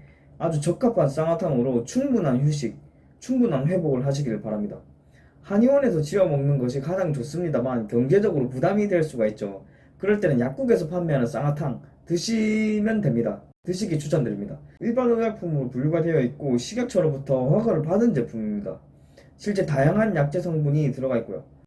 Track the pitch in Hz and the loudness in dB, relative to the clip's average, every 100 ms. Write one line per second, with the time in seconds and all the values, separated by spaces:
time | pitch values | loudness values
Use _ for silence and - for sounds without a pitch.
0 | - - - - 165 151 165 175 240 185 | -20 -20 -20 -6 -2 -2 -2 0 0 2
1 | 139 156 160 165 165 123 127 120 117 254 | 0 0 -2 0 0 0 2 0 -2 -2
2 | 285 233 156 123 147 151 120 - - _ | 0 0 2 2 0 -2 -6 -10 -20 _
3 | - - - 254 220 135 151 185 156 123 | -20 -16 -4 0 2 2 0 0 0 0
4 | 139 139 123 104 107 104 104 - - - | 0 -2 -2 -4 -4 -4 -6 -8 -18 -20
5 | _ - - _ - 208 247 277 254 165 | _ -20 -20 _ -2 2 4 4 4 0
6 | 147 196 175 139 139 139 123 139 156 190 | 0 2 2 2 2 2 0 -2 -4 -2
7 | 170 120 117 165 175 127 127 123 104 120 | -2 -2 -4 -4 -2 0 0 -2 0 0
8 | 135 196 208 151 123 127 175 208 202 180 | 4 4 4 0 -2 0 0 2 2 2
9 | 151 120 107 107 101 95 - - - - | 0 0 -2 -2 -8 -10 -16 -20 -20 -6
10 | 196 208 165 120 123 - 254 208 147 180 | 0 2 2 2 0 -2 2 2 2 -2
11 | 165 139 117 110 147 147 147 113 - - | 0 0 0 0 -2 -2 -4 -6 -12 -18
12 | - 170 - 226 214 220 214 214 208 220 | -4 -4 0 0 0 2 0 0 0 2
13 | 147 117 107 104 - _ - 180 208 151 | 2 0 0 -4 -14 _ -8 -4 -2 -2
14 | - 160 113 101 101 - - - 214 240 | 0 0 0 -4 -8 -12 -18 -8 -2 0
15 | 240 226 226 214 175 147 120 120 151 165 | 2 2 0 -4 -4 -2 -2 -2 0 2
16 | 165 156 120 - 143 120 - 226 247 190 | 2 2 0 -2 -2 -2 -2 -6 -2 0
17 | 156 135 - 131 127 202 233 160 151 202 | 0 0 -2 0 2 2 2 0 0 2
18 | 233 147 - 113 107 104 98 92 - - | 2 2 -2 -4 -4 -4 -6 -12 -18 -20
19 | - - - - 208 196 - 135 147 202 | -20 -20 -20 -10 -4 -2 0 2 4 4
20 | 220 165 147 180 175 156 143 147 143 120 | 2 2 0 0 -2 0 0 2 0 -2
21 | 131 120 - 95 - - | -2 -2 -4 -10 -14 -20